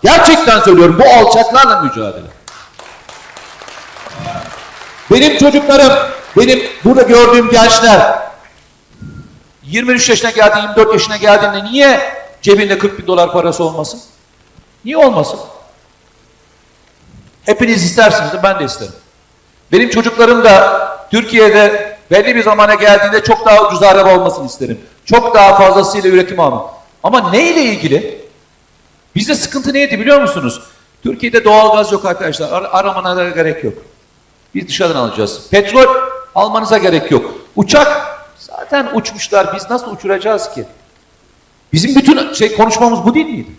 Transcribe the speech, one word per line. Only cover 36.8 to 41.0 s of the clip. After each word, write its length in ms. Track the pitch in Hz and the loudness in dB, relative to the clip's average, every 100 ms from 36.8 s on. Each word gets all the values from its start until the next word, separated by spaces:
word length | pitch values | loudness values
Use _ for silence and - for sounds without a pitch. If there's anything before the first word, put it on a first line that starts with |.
| 185 160 - | 0 -2 -2
yok. 200 | 135 - - - 214 | -2 -4 -16 -12 -6
Uçak 640 | - 294 294 - - - - _ | 0 0 0 -2 -8 -16 -20 _
zaten 520 | - - - 277 233 | -20 -18 -6 -6 -4
uçmuşlar. 600 | 220 - 208 - 202 160 - | -6 -8 -14 -4 -2 -2 -8
Biz 140 | - | -8
nasıl 220 | 233 226 | -8 -8
uçuracağız 640 | 208 190 196 202 208 165 | -12 -6 -4 -4 -4 -6
ki? 120 | - 107 _ _ _ | -12 -16 _ _ _